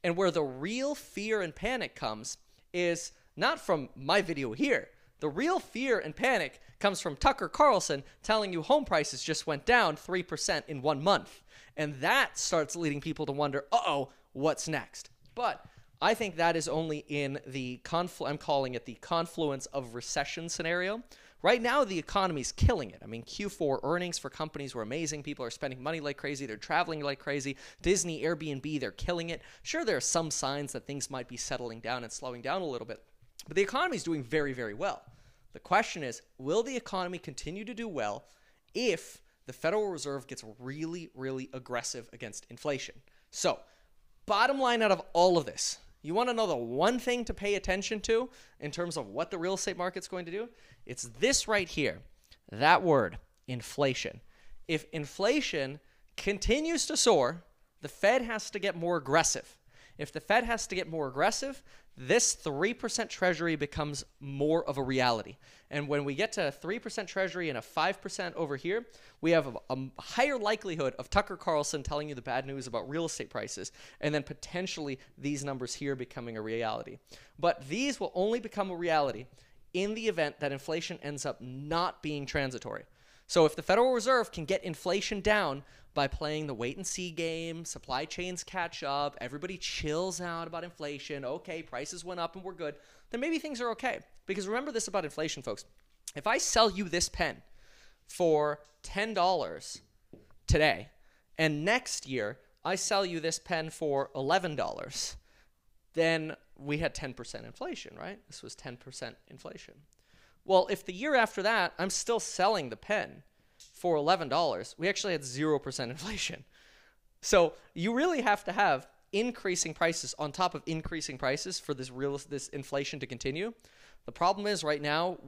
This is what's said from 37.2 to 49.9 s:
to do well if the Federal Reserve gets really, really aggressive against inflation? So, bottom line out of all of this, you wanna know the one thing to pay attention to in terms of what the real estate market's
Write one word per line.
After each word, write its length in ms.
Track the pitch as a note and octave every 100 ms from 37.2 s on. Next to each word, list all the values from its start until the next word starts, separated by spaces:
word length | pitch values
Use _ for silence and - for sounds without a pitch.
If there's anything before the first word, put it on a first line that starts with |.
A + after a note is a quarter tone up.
| - C3+ - F#3 G#3+
to 80 |
do 140 | A3+ A3+
well 380 | D3+ G#2 G#2+ - _ _ _ _
if 480 | - A#3+ F#3 - - _ _ -
the 80 |
Federal 360 | B2 D#3+ G#3 G#3
Reserve 380 | E3 C#3 C#3 -
gets 160 | B2 A2 G#2+
really, 500 | B2 D3 D#3+ F3 D#3+
really 360 | B2 C3 C3+ C3
aggressive 560 | C3 A#2+ B2 - B2+ G#2+
against 320 | G2 A2+ - -
inflation? 460 | - D3+ C#3 - - - _ _
So, 280 | - F#3 A#2+ - _ _ _ _ _ -
bottom 340 | G#3 B3 C#4
line 220 | B3+ A#3+
out 100 | G#3+
of 100 | F#3 -
all 260 | E3+ F3+ E3+
of 80 | B2+
this, 320 | - - - - -
you 120 | D3
wanna 200 | F#3 B3
know 140 | A#3 G#3+
the 80 | C#3
one 440 | A#2 B2+ F#3 B3
thing 240 | B3+ B3 A#3
to 80 |
pay 220 | G#3+ G3+ G3+
attention 440 | - F#3+ G3 G#3+
to 280 | G3 A3+ B3+ - - _
in 120 | D3
terms 260 | D3 F3 D#3+
of 100 | G#2
what 240 | G#2+ E3
the 60 | F#3
real 160 | F3
estate 240 | F#3+ - F3
market's 300 | F3+